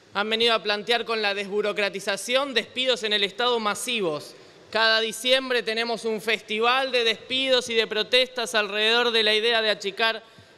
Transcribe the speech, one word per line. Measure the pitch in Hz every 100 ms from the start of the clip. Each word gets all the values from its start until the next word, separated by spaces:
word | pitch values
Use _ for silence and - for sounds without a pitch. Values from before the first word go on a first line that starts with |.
| _
Han | 190 208
venido | 220 233
a | 220
plantear | 196 208 202 240
con | 226 226
la | 208
desburocratización | 196 202 208 208 202 202 190 202 196 - 254 285
despidos | 226 220 254 254 240
en | 214
el | 208
Estado | 196 196 247 240
masivos. | 214 202 - 240 180 147 - - - - -
Cada | 214 226 220
diciembre | 226 - 254 262 262 247
tenemos | 208 220 233 233 226
un | 214
festival | 185 214 - 214 233 262 269
de | 247
despidos | 233 214 - 262 269 254 233
y |
de | 226 214
protestas | 214 214 254 254 247 226
alrededor | 226 208 208 214 233 240
de | 226
la | 214
idea | 214 226 226
de | 220
achicar | 208 202 190 226 226 - - -